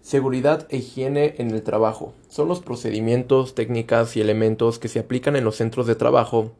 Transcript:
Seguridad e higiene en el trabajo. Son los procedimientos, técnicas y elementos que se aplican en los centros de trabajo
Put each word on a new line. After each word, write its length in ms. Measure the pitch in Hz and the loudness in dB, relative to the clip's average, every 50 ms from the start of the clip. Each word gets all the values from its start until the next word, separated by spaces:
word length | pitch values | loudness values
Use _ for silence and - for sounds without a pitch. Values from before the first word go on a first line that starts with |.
Seguridad 640 | _ - - 139 131 135 127 131 127 143 156 160 - - | _ 0 0 0 0 0 -2 0 2 2 0 0 -2 -6
e 80 | - 131 | -8 -8
higiene 560 | 117 - - 131 131 135 143 143 147 147 147 | -8 -8 -8 -6 -4 -2 0 0 0 0 0
en 140 | - 117 117 | -4 -6 -4
el 120 | 110 110 | -4 -4
trabajo. 520 | 107 - 110 107 110 110 110 - - - - - _ _ | -2 0 2 2 2 2 0 -4 -12 -14 -16 -20 _ _
Son 180 | - - 147 165 | -4 -4 -2 -2
los 120 | 180 175 | -2 -6
procedimientos, 920 | - - 123 117 - 117 107 107 110 113 120 123 127 123 139 131 131 127 - | -6 -10 -10 -6 -6 -6 -4 -2 0 0 0 0 2 2 2 2 2 0 -2
técnicas 640 | - 113 113 120 113 113 117 120 117 117 113 - | -4 -2 -2 -2 -4 0 2 2 2 2 0 0
y 60 | 113 | 0
elementos 560 | 107 107 107 110 110 110 110 110 120 117 117 117 | 0 2 2 2 2 2 2 2 2 0 0 0
que 100 | - 113 | -8 -6
se 120 | - 120 | -4 -4
aplican 360 | 113 - 127 127 123 143 147 | -4 -2 -4 -2 0 0 0
en 80 | 139 123 | 2 0
los 120 | 110 107 | 0 0
centros 300 | - 117 113 113 127 123 | 0 -4 -2 0 -2 0
de 100 | 113 113 | 0 0
trabajo 560 | - - 120 120 123 113 - - 117 110 113 - _ | 2 4 4 4 4 4 4 0 0 0 -2 -8 _